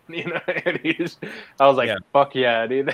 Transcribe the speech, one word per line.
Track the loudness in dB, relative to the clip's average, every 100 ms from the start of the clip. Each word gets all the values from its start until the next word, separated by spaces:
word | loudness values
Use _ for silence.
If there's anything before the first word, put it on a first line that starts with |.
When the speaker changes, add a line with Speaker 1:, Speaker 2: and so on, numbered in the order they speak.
Speaker 1:
<laughs> | -12
You | -10
know? | -6 -6 -4 -4 -2
And | -4
he's, | -4 -4 -4 -8 -16 -16 -10 4
I | 4
was | 6
like, | 2
Speaker 2:
Yeah. | -2 0
Speaker 1:
"Fuck | 2 2
yeah, | 2 0 2 0
dude." | -2 -4